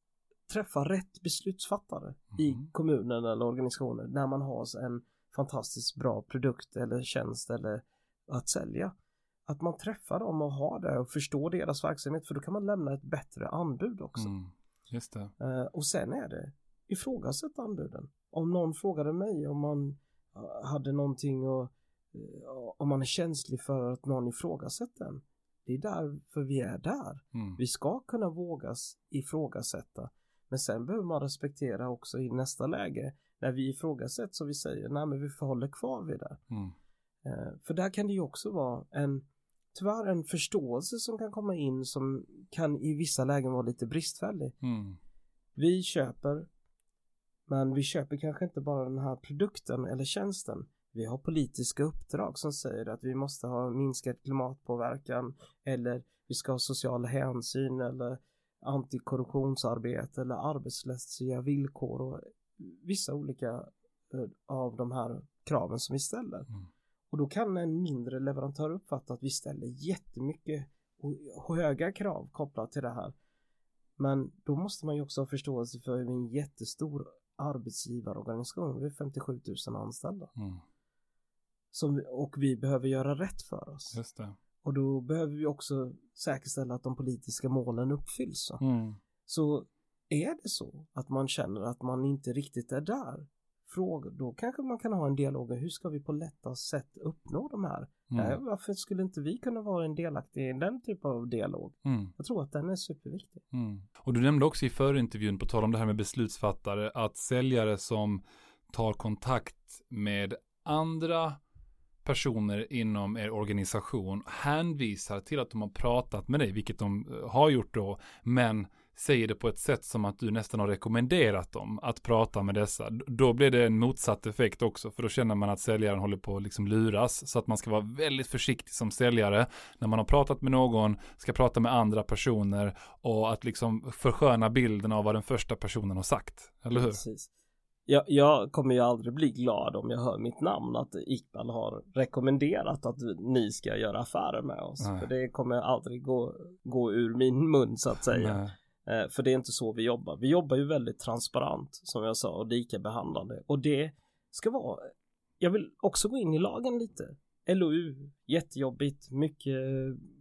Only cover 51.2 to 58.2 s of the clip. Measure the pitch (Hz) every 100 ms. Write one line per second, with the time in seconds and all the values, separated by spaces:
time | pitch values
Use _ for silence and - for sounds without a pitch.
51.2 | - 160 135 - 123 - 151 - - 151
52.2 | 196 - 151 143 131 110 110 117 127 131
53.2 | 139 - 123 123 123 123 139 127 127 120
54.2 | 135 135 127 139 - 120 123 131 - 123
55.2 | 127 135 - _ - 127 120 123 - _
56.2 | _ 139 - 127 - 131 131 123 120 135
57.2 | 131 123 113 131 135 127 123 127 123 127